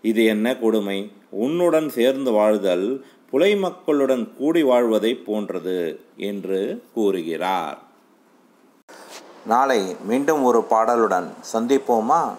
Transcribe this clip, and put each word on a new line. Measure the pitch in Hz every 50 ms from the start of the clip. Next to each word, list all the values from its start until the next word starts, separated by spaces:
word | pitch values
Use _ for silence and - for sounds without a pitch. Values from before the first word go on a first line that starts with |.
இது | - 110 110 110 113
என்ன | 110 107 104 110 120 131
கொடுமை? | - 117 113 110 110 98 101 98 98 101 107 - - _ _
உன்னுடன் | - 95 113 139 160 175 175 175 156 160 156 147
சேர்ந்து | - 123 117 127 135 135 139 127
வாழ்தல் | 110 107 104 107 107 104 95 95 87 90 95 107 135 135 - - _ _ _ _
புலை | - 135 170 202 208
மக்களுடன் | 202 190 180 165 - - - 151 143 139 131 131 123 113 107 -
கூடி | - 131 151 165 170 156
வாழ்வதை | 127 123 123 123 117 110 107 95 113 120
போன்றது" | - - - 107 107 104 92 92 92 82 90 92 90 85 80 76 - - _ _
என்று | - - 101 101 101 90 92 95 95 101 127 185 247 - _ _
கூறுகிறார். | 110 107 101 95 92 82 82 82 80 87 92 95 92 82 76 69 - - _ _ _ _ _ _ _ _ _ _ _ _ _ _ _ _ _ _ _ _ - - - - - - - - - - - -
நாளை | 110 110 123 135 139 131 110 95 92 90 - -
மீண்டும் | 98 117 131 143 147 160 151 131
ஒரு | 123 117 117 107 -
பாடலுடன் | 113 110 113 117 120 117 113 104 98 90 90 92 - - - - -
சந்திப்போமா? | 113 117 120 135 135 - - 120 113 107 120 147 170 156 117 95